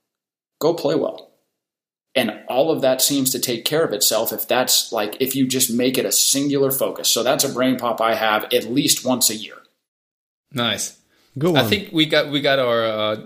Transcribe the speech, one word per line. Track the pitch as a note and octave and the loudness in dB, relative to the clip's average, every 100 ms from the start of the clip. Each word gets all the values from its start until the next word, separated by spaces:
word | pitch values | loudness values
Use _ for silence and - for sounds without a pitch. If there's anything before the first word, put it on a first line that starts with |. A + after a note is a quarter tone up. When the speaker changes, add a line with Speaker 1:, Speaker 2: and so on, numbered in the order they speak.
| _ _ _ _ _ - | _ _ _ _ _ -2
Speaker 1:
go | D3 | -2
play | - C#3+ D#3+ | 0 0 0
well. | - - - _ _ _ _ _ _ _ _ - | -2 -6 -16 _ _ _ _ _ _ _ _ -2
And | A2 - - | -2 -4 -4
all | B2 D#3+ | 0 2
of | D3 | 2
that | C3 C3 | 2 2
seems | - C#3+ C3 | 2 2 0
to | B2 | -2
take | - A#2 | -2 -4
care | - D3+ | -2 0
of | D#3 | 0
itself | G#2 - A2 A2+ | 0 0 0 -2
if | G#2+ - | -4 0
that's, | A#2 B2+ - - | 2 2 2 0
like, | A2+ G#2 - | -2 -4 -2
if | C3 C3+ | -2 0
you | C3 | 0
just | B2+ B2 | 0 0
make | A#2 B2+ B2+ | 0 0 0
it | F#2+ | 0
a | |
singular | - - C#3 C#3+ C#3 C3+ | 0 0 0 0 2 0
focus. | C3+ G#2+ F2+ E2+ | 0 -4 -2 -2
So | A#2+ | 0
that's | A#2 C#3+ | 2 0
a | C3+ | 0
brain | A2+ B2+ B2 | 0 0 0
pop | A#2+ A2+ | -2 0
I | A2+ A2 | 0 2
have | A2 G#2+ - | 2 2 2
at | A#2+ A2 | -2 0
least | B2+ C#3+ - B2 | 0 0 0 0
once | B2 - | 0 0
a | A2 | -2
year. | G2+ - - _ _ _ _ _ _ _ _ | -10 -18 -20 _ _ _ _ _ _ _ _
Speaker 2:
Nice. | B2 A#2 G2+ - - _ _ _ B2 | -4 -4 -4 -6 -12 _ _ _ -4
Speaker 3:
Go | D#3+ D#3 | 0 2
Speaker 2:
I | |
Speaker 3:
on. | A#2 | 2
Speaker 2:
think | G#2 - | 0 0
we | E3 D#3 | 0 2
got, | D#3 C#3 | 2 2
we | C#3+ | 0
got | C#3 C#3 | 2 2
our, | B2 A#2 A2+ | 2 2 0
uh, | G#2+ G#2+ G#2+ | 0 -2 -2